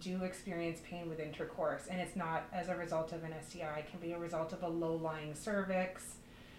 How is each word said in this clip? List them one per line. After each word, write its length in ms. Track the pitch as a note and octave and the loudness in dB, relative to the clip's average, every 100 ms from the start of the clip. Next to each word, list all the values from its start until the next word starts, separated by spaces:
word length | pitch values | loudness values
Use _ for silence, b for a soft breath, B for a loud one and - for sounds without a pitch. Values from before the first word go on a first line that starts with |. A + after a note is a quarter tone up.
do 240 | F#3 F#3 | -2 0
experience 560 | F#3 F#3 - E3+ E3+ E3 - | 0 -2 -2 0 2 0 -4
pain 220 | F3 E3+ | -4 -2
with 100 | D#3+ | -2
intercourse, 640 | D3+ - D#3 - D#3 C#3 - | -2 -2 -4 2 2 2 0
and 100 | F#3 | 0
it's 160 | F3 G3 | 0 0
not 280 | E3 D#3+ - | 2 2 0
as 140 | F#3 F3 | 0 0
a 40 | F3 | 0
result 360 | E3 D#3+ D#3+ | 2 2 2
of 100 | E3 | -2
an 120 | D#3+ | -4
S 180 | D#3+ D3+ | -6 -6
T 100 | F3 | -4
I. 180 | D#3 D3+ | -2 -2
It 100 | D3+ | -4
can 100 | - | -4
be 120 | E3+ | -2
a 60 | E3+ | -2
result 340 | E3+ E3 D#3+ | 0 2 0
of 80 | F3 | 0
a 60 | F3 | 0
low-lying 680 | E3 E3 E3 D#3+ D#3+ D3+ | 2 4 4 2 0 -2
cervix. 800 | D3+ - G3+ F#3+ F#3 F#3 F#3 - - B B B | -4 0 2 4 4 4 0 -10 -12 B B B